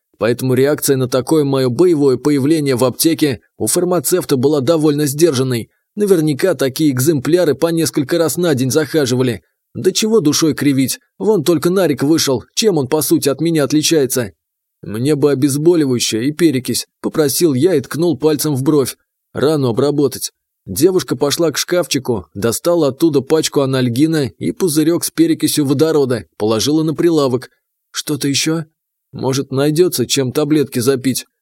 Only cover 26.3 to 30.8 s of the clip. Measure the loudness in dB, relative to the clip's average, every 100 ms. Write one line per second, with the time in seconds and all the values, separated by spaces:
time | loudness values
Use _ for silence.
26.3 | -4 -2 0 0 0 0 0 0 2 2
27.3 | -2 -6 _ _ _ _ -10 -6 -4 -2
28.3 | -2 -2 -4 -6 _ _ _ _ -8 -4
29.3 | -4 -4 -2 0 2 2 0 -2 -2 -2
30.3 | -2 0 0 0 -2